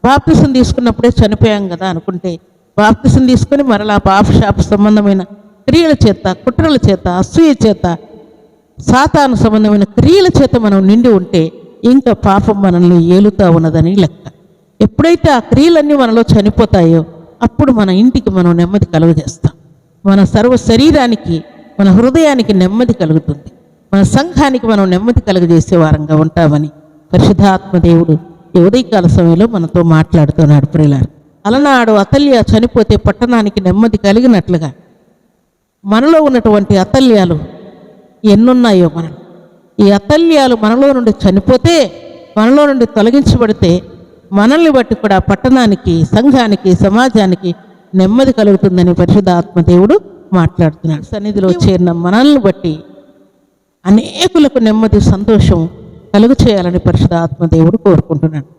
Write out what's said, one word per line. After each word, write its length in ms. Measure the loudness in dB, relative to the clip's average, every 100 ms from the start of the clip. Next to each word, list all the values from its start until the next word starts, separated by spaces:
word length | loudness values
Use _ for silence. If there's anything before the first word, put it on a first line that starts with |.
బాప్తిసం 460 | 0 0 0 0 2 0
తీసుకున్నప్పుడే 520 | -2 -2 -4 0 -2 0
చనిపోయాం 440 | -2 0 -2 -2 -6
కదా 180 | -8 -8
అనుకుంటే, 400 | -8 -8 -10 -10 -12 _ _ _ -2
బాప్తిసం 440 | 0 0 0 0 0
తీసుకొని 340 | 0 0 -2 -2
మరలా 240 | -4 -2 -2 0
పాపశాప 480 | 0 2 0 0 -2 -2
సంబంధమైన 500 | 0 2 2 0 -2 -6 -18 _ _ -2
క్రియల 260 | 0 0 0
చేత, 240 | 0 0 -6 -6
కుట్రల 340 | -6 -2 -2 0 0
చేత, 180 | -2 -4 -4
అసూయ 320 | -4 0 0 2 -2
చేత, 200 | -2 -6 -8 -12 -20 -20 _ _ _ _ -12
సాతాను 580 | -2 0 0 0 0 0
సంబంధమైన 420 | 0 0 0 0 0 0
క్రియల 300 | 2 2 2 0
చేత 160 | 0 0
మనం 160 | 0 0 2
నిండి 200 | 2 2 0
ఉంటే, 220 | 0 -4 -4 -8 -20 -8
ఇంకా 280 | -2 -2 -2 -2 0
పాపం 300 | 0 -2 -2
మనల్ని 360 | -2 0 2 2 2 2
ఏలుతా 300 | 2 0 0 2
ఉన్నదని 360 | 0 0 0 0
లెక్క. 220 | -2 -4 -20 _ _ _ _ _
ఎప్పుడైతే 480 | -4 -2 -2 0 0
ఆ 80 | -2 0
క్రియలన్నీ 440 | 0 2 2 0 0
మనలో 200 | 0 0 2
చనిపోతాయో, 680 | 2 0 0 0 2 2 0 -2 -14 -20 _ -6
అప్పుడు 240 | -2 -2 0
మన 120 | 0 2
ఇంటికి 280 | 0 0 -4 -2
మనం 160 | 0 0
నెమ్మది 260 | 0 -2 -2
కలుగజేస్తాం. 580 | 0 0 0 -4 -6 -6 -6 _ _ _ _
మన 160 | -2 2 2
సర్వ 180 | 0 0 0 0
శరీరానికి, 680 | 2 2 2 0 -4 -6 -8 -8 -20 -16 -2
మన 80 | 2 4
హృదయానికి 560 | 2 2 0 0 -2 0
నెమ్మది 320 | 0 0 -2 -2
కలుగుతుంది. 480 | -2 -2 -2 -10 -14 _ _ _ _
మన 100 | 0 0
సంఘానికి 520 | 0 -2 -2 -2 -2 -2
మనం 120 | -2 0
నెమ్మది 260 | 0 0 -2 -2
కలుగజేసే 480 | -2 2 0 2 0
వారంగా 320 | 0 -2 -2 -2
ఉంటామని 460 | -2 0 0 0 -4 -12 _ _ _
పరిశుద్ధాత్మ 680 | 0 0 2 0 0 -4 -2 2
దేవుడు 260 | 2 2 -2 -4 -20 _ 0
ఈ 40 | 2
ఉదయకాల 380 | 0 -2 -2 0 2
సమయంలో 300 | 2 2 0 -2
మనతో 240 | -4 -2 0 0
మాట్లాడుతున్నాడు 720 | 0 0 0 0 2 2 0
ప్రియులారా. 360 | 0 0 0 -4 _ _ _ -4
అలనాడు 460 | -2 0 0 2 0
అతల్య 320 | 0 0 2 0 0
చనిపోతే 440 | 0 0 -2 0 0 -2
పట్టణానికి 540 | -4 -2 -2 -2 -2 -2
నెమ్మది 300 | 0 0 0 0
కలిగినట్లుగా, 640 | 2 2 0 0 -4 -6 -14 _ _ _ _ _ _ _ _ _ _
మనలో 340 | -4 0 2 2 2
ఉన్నటువంటి 460 | 0 0 0 0 -2
అతల్యాలు 520 | 0 0 2 2 0 -4 -8 -18 -20 -20 -20 _ _ _
ఎన్నున్నాయో 600 | 0 2 4 2 2 2 0 -2
మనం, 160 | -12 -16 -20 -20 -20 _ _ 0
ఈ 80 | 2 2
అతల్యాలు 560 | 0 0 2 2 0 0
మనలో 260 | -2 2 0 2
నుండి 160 | -2 0
చనిపోతే, 540 | 0 0 0 0 2 0 -2 -8 -20 -20 -8 -2
మనలో 240 | 2 2 2
నుండి 160 | 0 -2 0
తొలగించబడితే, 760 | 0 0 0 0 -2 0 -2 -2 -6 -20 -20 _ _ 0
మనల్ని 320 | 2 2 2 0
బట్టి 180 | -2 -4
కూడా 140 | -2 -2 -2
పట్టణానికి, 640 | -2 0 0 0 -2 -4 -4 0
సంఘానికి, 560 | 0 2 0 0 -2 0 0
సమాజానికి 640 | 0 0 0 0 0 -2 -6 -10 -16 _ _
నెమ్మది 380 | -2 0 2 0 0
కలుగుతుందని 560 | 0 2 0 0 0 0
పరిశుద్ధాత్మ 600 | 0 0 0 -2 -2 -2 2
దేవుడు 220 | 2 2 0 -4 -20 -4 -2
మాట్లాడుతున్నాడు. 640 | -2 -2 -4 -4 -8 -8 -8
సన్నిధిలో 360 | -10 -6 -4 -2 0
చేరిన 260 | 0 0 -2 -2
మనల్ని 360 | 0 2 2 2 0
బట్టి 280 | -4 -8 -10 -16 -20 _ _ _ _ _ _ _ _
అనేకులకు 760 | 0 0 0 -6 -4 0 0 0 0
నెమ్మది, 320 | 0 0 0 0
సంతోషం 480 | -2 0 0 2 0 -4 -10 -20 -20 -4
కలుగు 220 | 0 2 2
చేయాలని 380 | 0 0 -2 -2 -2
పరిశుద్ధాత్మ 580 | 0 0 -2 -4 -4 -2 0
దేవుడు 200 | 0 0
కోరుకుంటున్నాడు. 680 | 0 0 -2 -6 -4 -6 -14